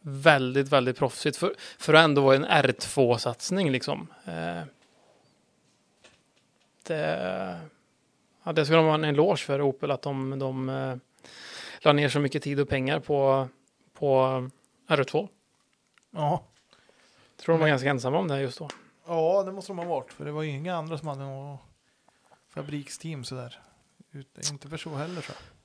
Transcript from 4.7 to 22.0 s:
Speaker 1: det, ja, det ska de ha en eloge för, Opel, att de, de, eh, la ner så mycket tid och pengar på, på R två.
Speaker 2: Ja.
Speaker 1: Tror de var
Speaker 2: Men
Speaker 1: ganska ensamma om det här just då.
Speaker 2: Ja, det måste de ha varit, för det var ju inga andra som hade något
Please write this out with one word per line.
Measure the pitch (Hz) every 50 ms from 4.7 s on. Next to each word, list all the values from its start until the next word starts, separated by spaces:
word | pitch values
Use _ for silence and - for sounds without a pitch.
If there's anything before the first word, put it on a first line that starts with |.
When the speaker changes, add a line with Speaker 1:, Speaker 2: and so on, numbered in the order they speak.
| _ _ _ _ _ _ _ _ _ _ _ _ _ _ _ _ _ _ _ _ _ _ _ _ _ _ _ - _ _ _ _ _ _ _ _ _ _ _ _ _ _ _
Speaker 1:
det, | - 170 156 151 156 156 - - 185 185 185 - - - - - 151 _ _ _ _ _ _ _ _ _ _ _ _ _ _ _
ja, | 175
det | 160 160 151
ska | 139 160
de | 165 160
ha | 156 156
en | 156 156
eloge | 151 143 139 156 196 196 - -
för, | - 139 139
Opel, | 143 139 131 - - 147
att | 139 127
de, | - 147 139 135 131 135 135 135
de, | 135 131 131 131 131 131
eh, | 135 135 135 131 127 127 _ _ _ _ _ - - - - - - - - - - -
la | - 160
ner | 143 147 147 139
så | 120 147
mycket | 147 135 - 151
tid | - 143 139 139
och | 143 139
pengar | 143 135 131 135 147 160
på, | - - 151 143 139 135 135 135 131 127 - _ _ _ _ _ _ _ _
på | - 151 143 135 131 131 131 131 131 127 131 - _ _ _ _ _ _ -
R | 165 147 131
två. | - - 151 - - _ _ _ _ _ _ _ _ _ _ _ _ _ _ _ _
Speaker 2:
Ja. | - 180 151 147 - - - _ _ _ _ _ _ _ _ _ _ _ _ _ _ _ _ _ _
Speaker 1:
Tror | - - -
de | 165 160
var | 160
Speaker 2:
Men | 151
Speaker 1:
ganska | 147 131 127 143
ensamma | 143 131 117 131 135 170
om | 196 165
det | 139
här | 139
just | 135 127 - -
då. | 165 143 - - - _ _ _ _
Speaker 2:
Ja, | 165 170 165 160 165 185 202
det | 190 185
måste | 190 196 185 190
de | 196 175
ha | 170
varit, | 175 165 135 120 -
för | - - 147
det | 147
var | 147 151
ju | 156 156
inga | 143 135 151 185 180
andra | 170 156 160 165 143
som | 151 156
hade | 143 135
något | 139 139 135 135 139 143 143 135 _ _ _ _ _ _ _ _